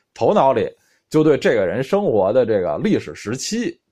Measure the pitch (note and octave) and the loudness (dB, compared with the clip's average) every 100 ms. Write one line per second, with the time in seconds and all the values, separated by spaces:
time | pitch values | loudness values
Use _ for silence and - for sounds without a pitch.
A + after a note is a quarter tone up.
0 | _ - B2 G#3 C3+ A#2+ - - _ _ | _ -2 2 4 2 2 -2 -8 _ _
1 | - D3+ D#3 C3+ F#3+ A#2 F#2 G#2 C3 G3 | -2 2 4 2 2 0 0 -2 -2 -2
2 | F#3+ G#2+ F#2+ B2+ A2+ G#2 F2 E2+ F#3+ C3+ | 0 0 2 2 2 0 -2 -2 0 -2
3 | D#2+ D2 G#2 C3 - A3+ G#3 - _ | -4 -12 -10 -8 -6 -6 -6 -10 _